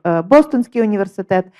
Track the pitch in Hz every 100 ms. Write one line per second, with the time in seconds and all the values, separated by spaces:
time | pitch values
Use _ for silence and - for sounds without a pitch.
0 | 175 170 170 294 302 247 240 240 214 208
1 | 196 - 185 185 185 _